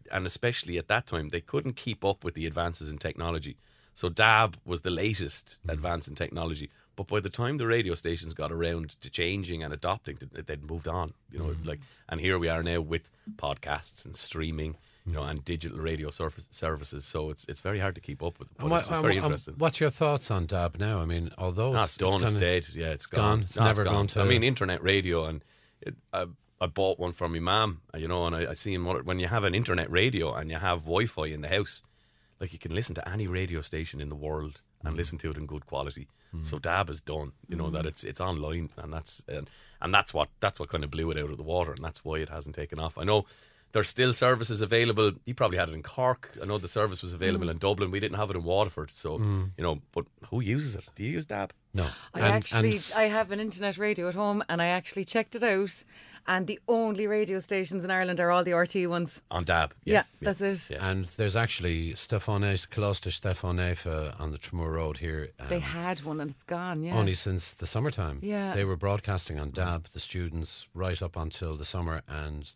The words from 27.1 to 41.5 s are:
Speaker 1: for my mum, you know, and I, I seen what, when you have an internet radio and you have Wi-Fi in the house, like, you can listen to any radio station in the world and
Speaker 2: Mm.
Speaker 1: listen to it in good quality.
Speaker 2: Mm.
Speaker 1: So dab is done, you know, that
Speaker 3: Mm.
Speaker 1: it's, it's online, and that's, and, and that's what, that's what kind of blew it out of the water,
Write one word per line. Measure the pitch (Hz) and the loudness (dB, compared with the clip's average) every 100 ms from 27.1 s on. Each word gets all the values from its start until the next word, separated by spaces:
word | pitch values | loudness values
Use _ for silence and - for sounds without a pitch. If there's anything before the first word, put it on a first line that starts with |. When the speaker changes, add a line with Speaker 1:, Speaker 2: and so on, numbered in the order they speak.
Speaker 1:
for | 85 85 | -2 -2
my | 82 | 0
mum, | 85 104 110 80 - 82 | 2 4 2 -2 -10 -6
you | 80 | -2
know, | 87 85 | 0 0
and | 82 | 0
I, | 82 | -2
I | |
seen | 78 107 92 | -4 -4 -2
what, | 87 82 | 0 -2
when | 73 90 | -2 -2
you | 87 | 0
have | 113 | 2
an | 101 | 2
internet | 92 123 90 82 | 2 2 0 2
radio | 85 120 110 80 | 4 4 2 0
and | 60 78 | -2 -4
you | 82 | -2
have | 92 87 | 0 0
Wi-Fi | 78 87 117 - 78 | 2 2 2 0 -4
in | 76 | -4
the | 73 | -2
house, | 95 101 - - _ _ _ _ - | 0 0 -6 -10 _ _ _ _ -8
like, | 90 | -8
you | - | -8
can | 82 | -6
listen | 82 117 113 | -2 -2 -4
to | - | -6
any | 101 101 | -4 -2
radio | 92 92 82 | -2 -2 -4
station | 73 78 80 73 | -4 -4 -6 -6
in | 73 | -8
the | 73 | -6
world | 76 76 76 73 _ _ | -4 -4 -6 -10 _ _
and | 78 | -4
Speaker 2:
Mm. | 80 | -2
Speaker 1:
listen | 85 82 | -2 -2
to | 80 | -6
it | 73 | -6
in | 76 | -6
good | 73 - | -8 -6
quality. | 69 71 69 69 _ _ | -4 -4 -8 -12 _ _
Speaker 2:
Mm. | 82 | -8
Speaker 1:
So | 78 76 | -6 -4
dab | 82 90 87 | 0 2 2
is | 76 | -2
done, | - 78 71 - - | -6 -4 -6 -10 -8
you | 85 | -4
know, | 80 | -2
that | 80 | -2
Speaker 3:
Mm. | 78 | -2
Speaker 1:
it's, | - | -4
it's | - - | -8 -4
online, | 92 85 73 82 80 - | -2 -2 -2 -4 -4 -8
and | 76 | -10
that's, | 80 - - - | -8 -8 -12 -8
and, | 73 69 - - - | -8 -8 -14 -20 -8
and | - | 2
that's | 101 95 | 4 4
what, | 78 73 - | 2 0 0
that's | 101 - | 0 0
what | 73 | -4
kind | 82 | -2
of | 73 | -2
blew | 76 80 | -2 -2
it | 76 | -2
out | 73 | -4
of | 73 | -6
the | |
water, | 73 | -2